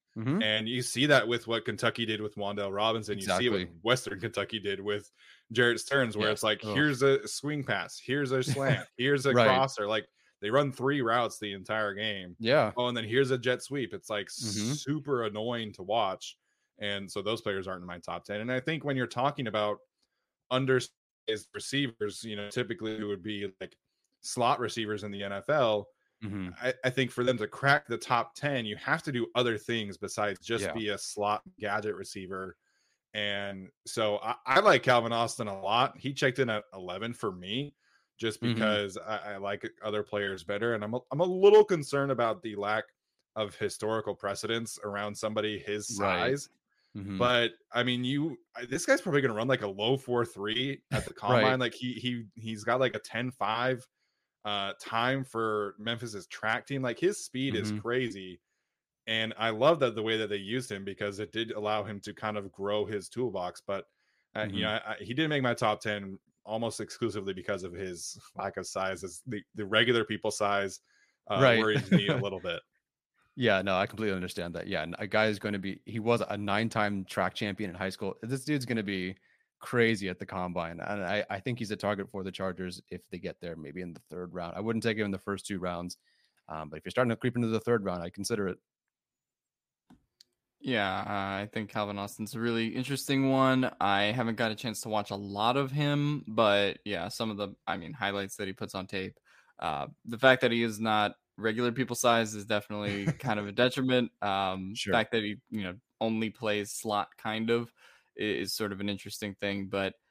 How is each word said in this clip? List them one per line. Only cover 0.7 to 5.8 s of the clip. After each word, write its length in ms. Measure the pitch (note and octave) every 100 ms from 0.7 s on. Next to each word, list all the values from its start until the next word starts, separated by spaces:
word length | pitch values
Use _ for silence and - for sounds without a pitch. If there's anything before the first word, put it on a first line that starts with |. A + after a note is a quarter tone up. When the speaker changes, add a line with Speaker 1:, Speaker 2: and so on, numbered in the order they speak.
| B2+
Speaker 2:
see 240 | B2 A#2 D3
that 200 | C3+ A2
with 200 | A#2+ A2
what 180 | A#2 -
Kentucky 400 | G#2 A#2 A#2 A2
did 160 | G#2+
with 140 | G#2+ -
Wan'Dale 380 | G2+ G#2 G2+
Robinson. 440 | G2 A2 A2+ G#2+ G2
You 60 |
see 80 | G2
it 40 | F#2
Speaker 1:
Exactly. 300 | A#2+ G2 F2+
Speaker 2:
what 80 | E2
Western 400 | G2+ B2+ G#2 G2
Kentucky 360 | A2+ - G2 A2
did 220 | G2 G2
with 320 | G2+ G#2 G#2 _ - - -
Jarrett 300 | A2+ A#2+ A2